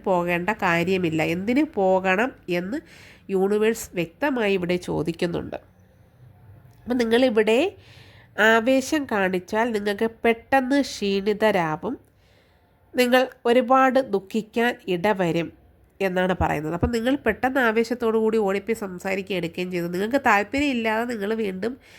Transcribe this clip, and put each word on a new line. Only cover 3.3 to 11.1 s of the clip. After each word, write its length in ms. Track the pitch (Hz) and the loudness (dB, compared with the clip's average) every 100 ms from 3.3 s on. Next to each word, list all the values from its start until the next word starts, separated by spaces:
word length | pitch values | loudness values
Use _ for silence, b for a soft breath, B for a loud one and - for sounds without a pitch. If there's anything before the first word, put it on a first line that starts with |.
യൂണിവേഴ്സ് 580 | 190 196 208 214 220 - | -2 0 2 0 -2 -6
വ്യക്തമായി 580 | 190 165 - 294 254 208 196 | -6 -6 -2 -2 0 0 0
ഇവിടെ 200 | 180 180 180 | 0 -4 -2
ചോദിക്കുന്നുണ്ട്. 680 | 156 160 170 175 151 - - - _ _ _ _ _ - - - - - - | -4 -4 -2 -4 -4 -8 -12 -14 _ _ _ _ _ -20 -20 -20 -20 -20 -16
അപ്പം 180 | - 254 | -4 0
നിങ്ങളിവിടെ 600 | 226 226 262 220 220 233 370 - B B B B B - 214 | 2 4 4 4 4 4 2 -2 B B B B B 2 4
ആവേശം 560 | 226 226 269 262 311 269 | 4 4 2 2 -4 -2
കാണിച്ചാൽ 560 | 214 190 185 185 214 240 | 0 0 -2 -2 -2 0
നിങ്ങൾക്ക് 340 | 214 208 202 226 226 | -2 -4 -2 -4 0
പെട്ടെന്ന് 520 | 233 226 - 269 254 285 | 0 0 2 0 2 0
ക്ഷീണിതരാവും, 1120 | 269 - 202 | 0 -2 -2